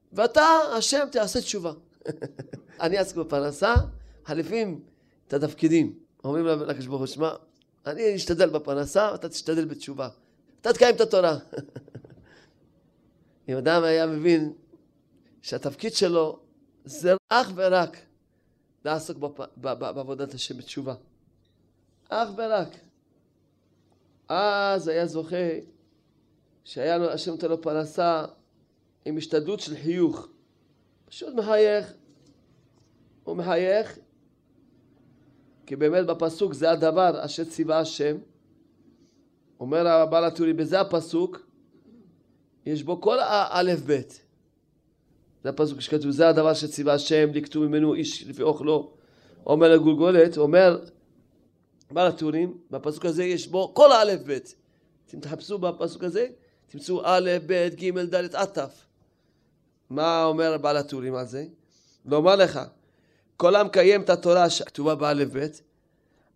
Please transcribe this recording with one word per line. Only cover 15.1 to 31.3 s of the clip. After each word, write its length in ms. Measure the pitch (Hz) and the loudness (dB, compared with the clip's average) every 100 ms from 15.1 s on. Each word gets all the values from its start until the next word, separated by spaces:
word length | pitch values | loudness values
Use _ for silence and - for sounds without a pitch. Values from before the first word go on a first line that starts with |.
| _ _ _ | _ _ _
שהתפקיד 520 | - 131 139 143 220 | -12 -8 -8 -8 -6
שלו 460 | 220 185 170 156 - _ _ _ _ 139 | -2 0 0 -2 -6 _ _ _ _ -20
זה 280 | 151 175 190 - | -2 2 2 2
אך 220 | 233 233 180 | 0 0 -2
ורק 420 | 190 185 160 - _ _ _ _ _ _ _ _ 143 | 2 2 0 -6 _ _ _ _ _ _ _ _ -6
לעסוק 320 | 156 160 135 | -6 -6 -10
בפ-, 300 | 143 143 - 127 | -10 -10 -16 -12
ב-, 160 | 131 | -10
ב-, 180 | 127 131 139 | -8 -8 -10
בעבודת 380 | 131 131 139 | -10 -10 -10
השם 240 | 131 - 127 | -10 -12 -12
בתשובה. 380 | - 143 131 120 _ _ _ _ _ _ _ _ _ _ _ | -14 -12 -12 -12 _ _ _ _ _ _ _ _ _ _ _
אך 200 | 214 226 196 | -6 -6 -6
ורק. 320 | 226 214 165 - _ _ _ _ _ _ _ _ _ _ _ _ _ _ - | -4 -2 -4 -10 _ _ _ _ _ _ _ _ _ _ _ _ _ _ -6
אז 600 | 170 208 202 202 190 160 | -2 0 0 0 -2 -2
היה 180 | 165 170 | -2 -2
זוכה 300 | 156 160 175 175 160 - _ _ _ _ _ _ _ _ _ | -6 -6 -4 -4 -6 -12 _ _ _ _ _ _ _ _ _
שהיה 340 | - - 143 170 | -16 -6 -2 0
לו, 140 | 170 | -2
השם 200 | 156 185 | -4 -8
נותן 180 | 160 165 | -6 -4
לו 120 | 165 | -4
פרנסה 640 | 165 151 151 185 170 160 151 - _ _ _ _ _ _ 147 | -4 -4 -4 -2 0 0 -4 -14 _ _ _ _ _ _ -8
עם 120 | 156 | -8
השתדלות 420 | 156 160 151 202 | -2 -2 -2 -6
של 160 | 151 143 | -8 -8
חיוך. 520 | 156 180 165 - - _ _ _ _ _ _ _ _ | -4 0 0 0 -12 _ _ _ _ _ _ _ _
פשוט 300 | - - | -16 -8